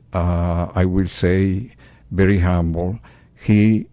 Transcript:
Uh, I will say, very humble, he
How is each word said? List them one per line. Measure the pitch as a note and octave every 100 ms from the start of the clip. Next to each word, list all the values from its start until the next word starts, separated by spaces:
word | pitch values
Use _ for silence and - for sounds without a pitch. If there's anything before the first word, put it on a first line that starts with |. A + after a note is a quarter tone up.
| _
Uh, | F#2 F2 F2 F2 E2+ E2+
I | F#2
will | F#2 F#2 F2+
say, | - F2+ F#2+ G2 F#2+ A#2+ - - _ -
very | F2 F#2+ G2+
humble, | F2 F2+ E2 E2 F2+ A2+ - - _ _
he | - G#2+ G#2+ G#2+ -